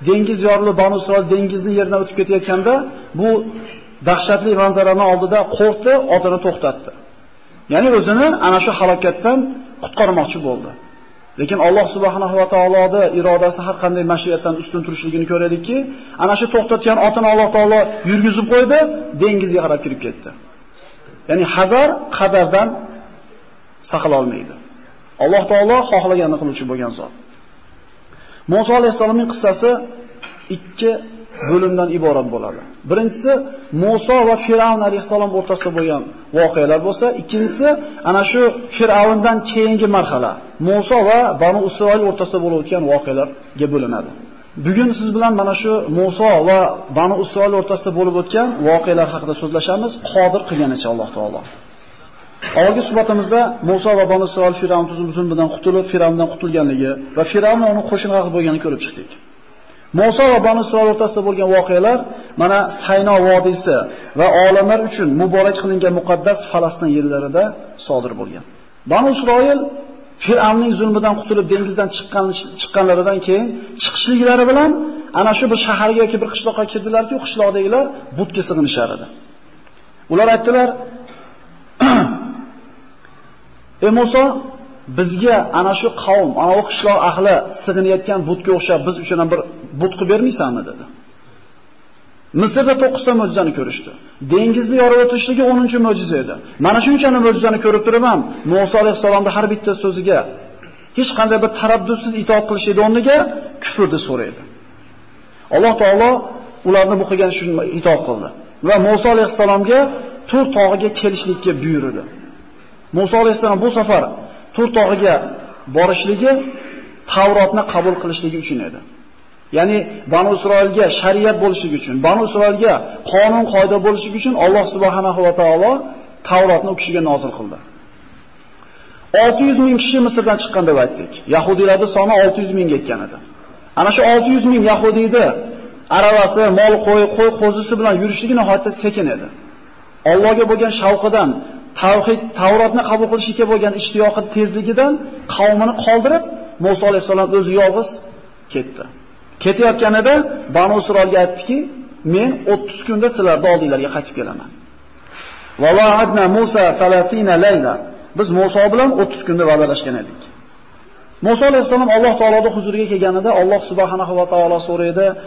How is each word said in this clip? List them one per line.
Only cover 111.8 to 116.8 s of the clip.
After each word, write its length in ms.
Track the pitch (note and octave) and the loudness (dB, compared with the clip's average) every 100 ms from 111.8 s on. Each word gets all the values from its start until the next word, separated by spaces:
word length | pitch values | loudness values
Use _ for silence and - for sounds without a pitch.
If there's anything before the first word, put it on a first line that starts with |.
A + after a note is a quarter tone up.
| C3 G#2+ - - - - - - - - - | -2 -6 -12 -18 -20 -20 -20 -20 -20 -20 -8
Musa 240 | E3 G3 A3+ | -2 0 2
alayhissalom 420 | A3+ A3 A3 G3 | 2 2 0 0
bu 80 | A#3 | 0
safar 320 | A#3 G#3 F#3 - - - - - | 0 2 0 0 -8 -18 -20 -10
Tur 180 | - A#3 | -2 0
tog'iga 460 | A3+ G3 G3 G3 D3 - - - - | 2 2 2 2 2 -2 -12 -18 -20
borishligi 680 | - C#3+ F3+ F3 G3 G3+ C4 C4+ - - - - | -6 0 2 2 -2 0 2 2 -2 -12 -16 -18